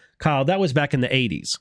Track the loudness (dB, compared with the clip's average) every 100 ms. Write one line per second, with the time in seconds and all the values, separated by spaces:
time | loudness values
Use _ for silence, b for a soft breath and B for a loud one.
0 | B B -2 0 2 0 0 0 0 0
1 | 0 0 0 -4 -6 -10